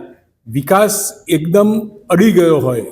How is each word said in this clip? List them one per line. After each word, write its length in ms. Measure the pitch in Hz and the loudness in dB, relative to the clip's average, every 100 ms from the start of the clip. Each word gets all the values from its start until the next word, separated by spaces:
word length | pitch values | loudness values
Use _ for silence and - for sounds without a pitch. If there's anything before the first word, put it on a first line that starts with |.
| - - _ _ 117 | -10 -20 _ _ -10
વિકાસ 760 | 120 139 190 214 - - - - | -8 -2 0 0 -2 -8 -12 -4
એકદમ 640 | 165 160 190 208 220 - - - | -4 0 2 2 0 -6 -14 -2
અડી 220 | 175 220 | 2 4
ગયો 280 | 180 170 156 | 4 2 2
હોય, 260 | 127 123 98 | 0 -4 -8